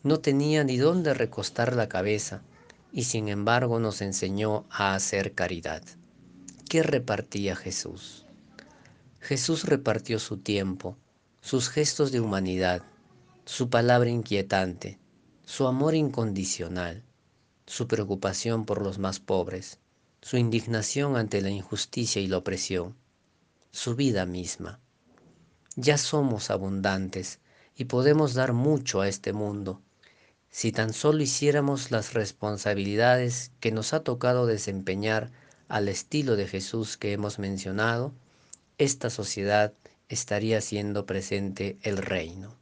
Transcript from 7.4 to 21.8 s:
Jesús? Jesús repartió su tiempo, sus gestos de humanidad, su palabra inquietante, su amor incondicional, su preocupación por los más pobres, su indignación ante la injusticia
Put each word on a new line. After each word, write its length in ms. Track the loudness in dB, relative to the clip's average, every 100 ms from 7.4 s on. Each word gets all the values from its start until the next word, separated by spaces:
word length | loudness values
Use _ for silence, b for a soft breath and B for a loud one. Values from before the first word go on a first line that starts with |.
| -2 -4
Jesús? 680 | -6 -8 -8 -12 -16 -20 -20 -20 -20 -20 B B B B B _
Jesús 460 | -4 -2 0 0 2
repartió 520 | 2 2 0 0 -4
su 200 | -4 -8
tiempo, 600 | 0 0 0 -4 -8 -10 _ _ _ _
sus 260 | -2 0 0
gestos 460 | 0 0 2 0
de 80 | 2
humanidad, 640 | 0 0 0 2 2 0 -6 _ _ _ _ -20 -12
su 240 | -4 2
palabra 400 | 4 6 6 4
inquietante, 880 | 0 0 -2 2 0 0 -4 -12 -14 _ _ _ _ -16
su 220 | 0 0
amor 260 | 2 2
incondicional, 1080 | 2 0 0 -2 -2 -4 -4 -6 -4 -4 -8 -16 _ _ _ _ _ -16
su 220 | -8 -2
preocupación 800 | -2 0 -2 -2 -2 -2 -2 -2
por 160 | -2
los 160 | -2 -2
más 220 | -4 -4
pobres, 600 | 0 0 0 -6 -12 -18 _ _ _ _
su 160 | -2 2
indignación 800 | 2 2 0 -2 -2 -2 0 0
ante 260 | 0 0
la 80 | 0
injusticia 720 | -4 -6 -8